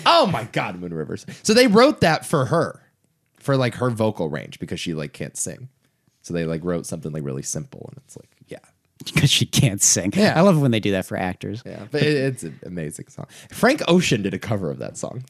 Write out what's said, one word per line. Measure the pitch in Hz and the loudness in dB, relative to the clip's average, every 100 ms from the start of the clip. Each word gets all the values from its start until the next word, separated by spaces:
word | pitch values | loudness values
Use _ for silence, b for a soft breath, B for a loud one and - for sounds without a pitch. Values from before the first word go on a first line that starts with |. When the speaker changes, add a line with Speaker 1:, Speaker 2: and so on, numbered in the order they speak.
Speaker 1:
Oh | 285 339 220 | 4 4 4
my | 123 | 0
God, | 110 165 117 90 | -4 -6 -6 -8
Moon | 90 | -8
River's. | 82 76 92 - B | -8 -8 -8 -12 B
So | - | 2
they | 233 262 | 6 6
wrote | 208 277 - | 8 6 4
that | 170 156 - | 2 2 0
for | 156 113 | 0 2
her, | 165 117 - _ _ _ _ _ _ | 0 0 -6 _ _ _ _ _ _
for, | - 135 | -2 0
like, | 123 - | 0 0
her | 123 | -2
vocal | 110 110 - 80 | 0 0 0 -4
range | 71 50 - | -6 -10 -12
because | 82 90 | -10 -8
she, | 87 | -6
like, | 78 76 | -6 -8
can't | - 73 - | -8 -10 -8
sing. | 90 - 127 _ _ _ _ _ | -10 -10 -16 _ _ _ _ _
So | - | -8
they, | 85 | -4
like, | 82 82 | -2 -4
wrote | 87 85 - | -2 -4 -4
something, | 85 78 | -8 -8
like, | 76 | -8
really | 71 67 | -6 -8
simple, | - 78 69 50 - | -8 -8 -10 -16 -18
and | - | -20
it's | _ - | _ -20
like, | - _ - | -20 _ -20
yeah. | - _ _ _ - | -20 _ _ _ -18
Speaker 2:
Because | - - 139 | -4 2 2
she | - 117 | 2 0
can't | - 113 101 | 2 2 4
sing. | - - 92 | 2 2 0
Speaker 1:
Yeah. | 175 202 151 | 2 4 6
Speaker 2:
I | |
love | 202 156 | 6 6
it | |
when | 135 | 4
they | 113 | 2
do | 101 | 2
that | 95 - | 0 -2
for | 104 | -4
actors. | 92 95 98 117 | -4 -6 -8 -10
Speaker 1:
Yeah, | - 87 104 | -12 -14 -6
but | 139 | 0
it, | 147 | 2
it's | 143 135 123 | 2 0 -4
an | 80 67 - | -10 -12 -12
amazing | 87 76 - - | -8 -8 -10 -16
song. | - - B B | -16 -18 B B
Frank | - 240 294 254 | 2 2 2 4
Ocean | 180 - 113 | 4 4 0
did | 95 | -2
a | 95 | -4
cover | - 104 82 | -4 -4 -4
of | 64 | -6
that | 50 - | -10 -10
song, | - 127 | -10 -12